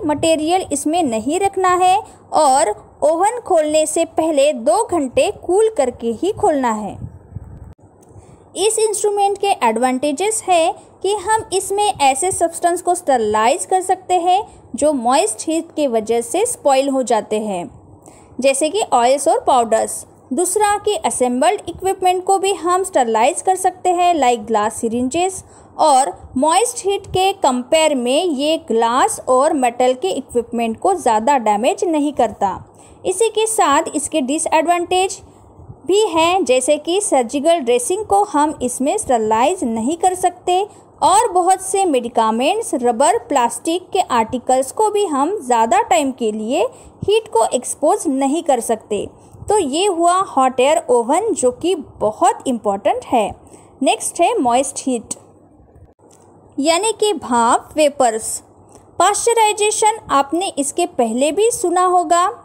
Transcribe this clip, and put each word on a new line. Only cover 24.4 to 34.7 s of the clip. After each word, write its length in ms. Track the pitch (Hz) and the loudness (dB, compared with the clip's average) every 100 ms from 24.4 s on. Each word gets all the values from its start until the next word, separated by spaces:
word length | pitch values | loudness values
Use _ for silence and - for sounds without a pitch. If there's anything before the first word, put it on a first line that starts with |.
| 214 | 0
glass 260 | 220 208 | 0 0
syringes, 720 | - 233 233 254 320 370 370 - - - - | -2 -4 -2 -2 -2 -2 -4 -14 -20 -18 0
और 340 | 311 269 269 - - 254 | 2 4 2 -4 -8 -2
moist 480 | 302 349 480 - 370 | 0 2 0 -2 -4
heat 200 | 403 403 | -4 -4
के 240 | 370 381 | -2 -2
compare 600 | 392 294 254 247 320 311 285 | 0 0 -2 0 2 2 0
में 280 | 240 277 | 0 0
ये 340 | 370 262 294 320 320 | 0 -2 -2 -2 -2
glass 520 | 226 226 247 392 - - | 0 2 2 0 -2 0
और 240 | 254 294 | 2 2
metal 400 | 320 247 247 254 | 2 0 2 0
के 160 | 254 381 | 0 -2
equipment 680 | 269 262 240 233 233 233 220 | -4 -4 -4 -4 -4 -4 -2
को 140 | 349 | 0
ज़्यादा 440 | 370 269 214 226 285 | 0 0 0 2 2
damage 460 | 220 208 254 392 | 2 0 0 0
नहीं 280 | 381 311 294 | -2 0 -2
करता। 380 | 285 226 202 196 180 - - - - - | 0 -2 -2 -4 -4 -12 -20 -20 -8 -6
इसी 240 | 381 453 | -2 -2
के 160 | 440 440 | 0 -2
साथ 360 | - 339 285 330 311 | 0 2 2 0 -4
इसके 260 | - 311 | -4 -4
disadvantage 1000 | 247 311 - 311 311 | -2 -4 0 0 2